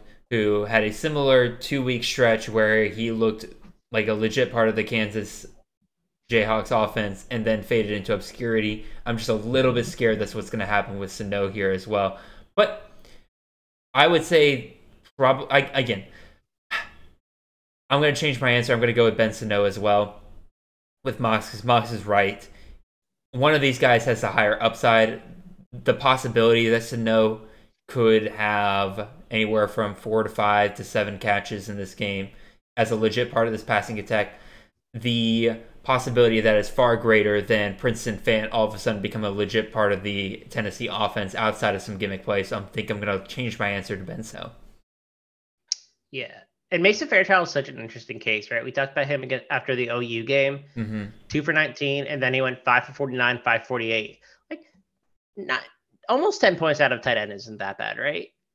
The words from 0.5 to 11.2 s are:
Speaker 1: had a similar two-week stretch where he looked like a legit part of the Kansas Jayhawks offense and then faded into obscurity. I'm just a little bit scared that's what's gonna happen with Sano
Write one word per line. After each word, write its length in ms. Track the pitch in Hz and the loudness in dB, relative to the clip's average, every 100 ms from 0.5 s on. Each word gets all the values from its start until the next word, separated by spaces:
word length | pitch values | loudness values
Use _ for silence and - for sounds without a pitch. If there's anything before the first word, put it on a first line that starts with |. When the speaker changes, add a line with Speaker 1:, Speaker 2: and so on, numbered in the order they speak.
| 104 104 | 2 2
Speaker 1:
had 180 | 113 | 2
a 100 | 107 | 0
similar 640 | 107 156 147 139 127 120 - | -2 -4 0 4 4 4 -2
two-week 480 | - 139 127 120 | -4 -2 -2 -2
stretch 460 | 117 - 117 110 113 | -4 2 2 2 0
where 360 | 110 107 110 104 | 0 2 2 0
he 260 | 107 113 | -2 -4
looked 340 | 113 113 110 - - - - _ | 0 0 -2 -10 -18 -20 -20 _
like 160 | 113 107 | -2 -2
a 60 | |
legit 380 | 107 110 107 - | 0 0 0 0
part 180 | 117 110 | 2 2
of 60 | 107 | 2
the 80 | |
Kansas 640 | 101 113 104 107 98 - - - _ _ _ _ _ _ - | -2 -2 -2 -4 -8 -12 -20 -20 _ _ _ _ _ _ -2
Jayhawks 400 | 113 107 110 - | 0 2 0 0
offense 540 | 113 104 113 104 95 - | 0 0 -2 -4 -6 -8
and 160 | 117 110 | -4 -2
then 160 | 110 | -2
faded 300 | - 117 104 | 0 -2 0
into 220 | 104 95 | -4 -4
obscurity. 720 | 101 - - 117 113 107 - - - 120 | -4 -6 -8 -2 0 -2 -4 -10 -10 -6
I'm 120 | 113 | -4
just 120 | 120 | -2
a 60 | 110 | -2
little 360 | 110 131 131 | 0 2 2
bit 140 | 120 113 | 2 -2
scared 320 | - 113 107 | 0 0 2
that's 140 | 101 | -2
what's 160 | 110 - | -6 -8
gonna 160 | 110 104 | -6 -2
happen 320 | 104 101 98 | -2 -2 -6
with 140 | 95 | -10
Sano 380 | - | -10